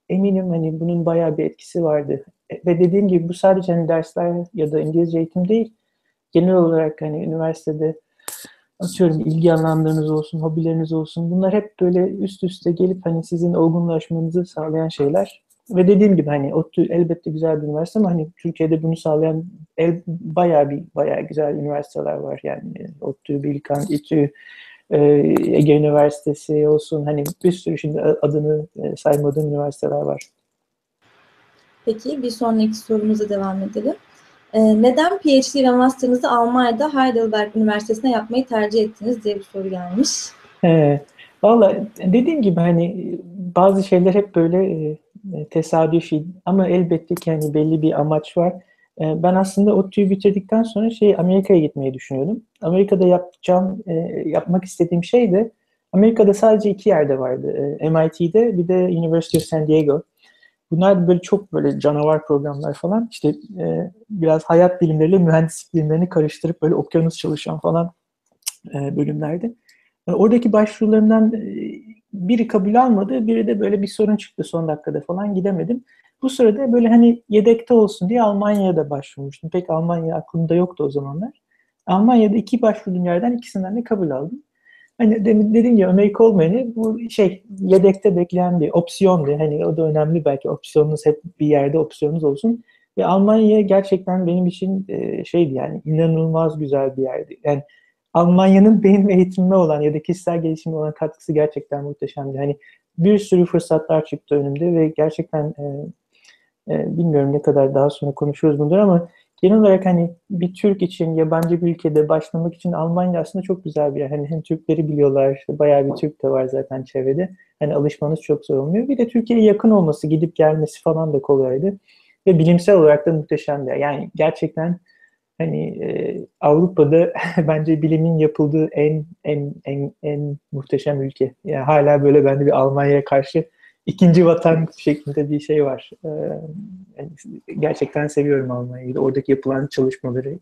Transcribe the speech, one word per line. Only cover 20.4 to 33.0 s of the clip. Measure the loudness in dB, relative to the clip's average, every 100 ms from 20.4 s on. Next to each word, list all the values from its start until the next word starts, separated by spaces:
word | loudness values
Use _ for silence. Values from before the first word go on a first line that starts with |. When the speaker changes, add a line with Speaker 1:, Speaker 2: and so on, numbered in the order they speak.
| 2 2 0
Speaker 1:
bir, | -4 -8 -4
bayağı | -4 -4
güzel | -6 -4 -4
üniversiteler | -4 -6 -6 -8 -8 -6
var. | -6 -8 -10
Yani | -8 -10 -12 -14 -16 -12
ottu, | -10 -10 -8 -6
Bilkent, | -4 -6 -6 -6 -4
İTÜ, | -6 -2 0 0 -4 -20 -20 -20 -20 _
e, | 2 4 4 4 2
Ege | 2 2 4 4
Üniversitesi | 4 4 2 0 -6 -6 -4 0 2
olsun, | 2 0 -6 -4
hani | -4 -6 -2
bir | -2
sürü | -2 -4 -6
şimdi | -4 -2
a-, | 0 0
adını, | 0 -2 -2 -2 -4 -10
e, | -10 -4
saymadığım | 0 0 0 -2 -4
üniversiteler | -4 -6 -6 -6 -4
var. | -4 -8 -12 _ _ _ _ _ _ _ _ _ _ _ _ _ _ _ -6
Speaker 2:
Peki, | -6 -8 -8
bir | -8
sonraki | -4 -2 0 0
sorumuza | -2 -4 -2